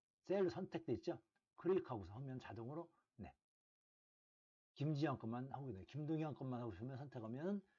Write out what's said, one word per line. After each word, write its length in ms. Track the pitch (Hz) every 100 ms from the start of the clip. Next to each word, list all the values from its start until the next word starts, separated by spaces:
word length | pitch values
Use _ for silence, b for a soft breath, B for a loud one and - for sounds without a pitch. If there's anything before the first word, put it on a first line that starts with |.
| _ _ -
셀 240 | 190 185
선택돼 440 | 170 190 175 -
있죠? 260 | 117 - 143 - _ _ -
클릭하고서 560 | 170 190 - 104 92 101
하면 240 | 135 127
자동으로, 500 | - 104 117 151 170 b b -
네, 160 | 95 - _ _ _ _ _ _ _ _ _ _ _ _ _
김지연 460 | - 143 147 151 127
것만 320 | 113 120 135
하게 220 | 131 139
돼요. 100 | 95 -
김동현 460 | 143 151 156 156 131
것만 260 | 131 123
하고 100 | 113
싶으면 240 | 92 123 131
선택하면 640 | 143 123 110 123 175 202 b